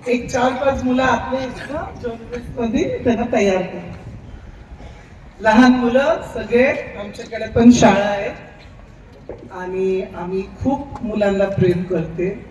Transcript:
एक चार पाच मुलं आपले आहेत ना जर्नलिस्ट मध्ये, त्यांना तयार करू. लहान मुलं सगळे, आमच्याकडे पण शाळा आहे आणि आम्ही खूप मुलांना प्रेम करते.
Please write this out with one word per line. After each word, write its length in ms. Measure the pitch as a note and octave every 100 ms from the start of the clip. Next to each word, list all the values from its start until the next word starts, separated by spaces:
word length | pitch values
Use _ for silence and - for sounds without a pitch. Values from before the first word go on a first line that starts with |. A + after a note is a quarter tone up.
| B3+
एक 240 | A#3+ -
चार 220 | B3+ B3+
पाच 300 | - C#4 A#3+
मुलं 200 | B3+ B3+
आपले 360 | B3+ A3+ A#3+ C4
आहेत 320 | B3+ - -
ना 240 | D4+ F#4+ -
जर्नलिस्ट 580 | A#3+ A3+ A3+ A#3+ A#3+ -
मध्ये, 400 | A#3 C4 G4 B4
त्यांना 200 | B3+ G#3+ A#3
तयार 300 | A3 G3+ F#3
करू. 280 | E3+ - - - - - - - - - - - - - - - - -
लहान 320 | A3 A3 B3+
मुलं 500 | B3 A#3 B3 D4 E4 -
सगळे, 640 | A#3 G#3+ A#3+ C4+ - - -
आमच्याकडे 480 | G#3 - - - G3+
पण 240 | A#3+ A#3
शाळा 360 | B3 A3 G3+ G3+
आहे 220 | G3+ A3+ - - - - - - - - - - - -
आणि 500 | F#3 F#3 F#3 F#3+ F#3 - F3
आम्ही 260 | F3 F#3+
खूप 600 | F#3+ - C4 C#4 - -
मुलांना 420 | G#3 G#3+ G3+ G3
प्रेम 380 | F#3+ - F#3 F3
करते. 640 | - F3 D#3+ - F#3 G#3 -